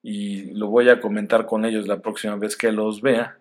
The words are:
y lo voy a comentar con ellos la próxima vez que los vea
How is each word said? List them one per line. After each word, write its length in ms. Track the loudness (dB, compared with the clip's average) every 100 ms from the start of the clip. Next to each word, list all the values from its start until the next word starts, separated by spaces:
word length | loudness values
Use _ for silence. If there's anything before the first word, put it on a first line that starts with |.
| -10
y 460 | -8 -6 -8 -8
lo 160 | -6 2
voy 220 | 6 6
a 100 | 6
comentar 460 | 2 -4 2 0 2
con 180 | -2
ellos 240 | -2 -2 -4
la 120 | -4
próxima 360 | -6 -6 -8 -6
vez 220 | -6 0
que 120 | 0
los 300 | 0 -2 -2
vea 380 | 0 0 -2 -10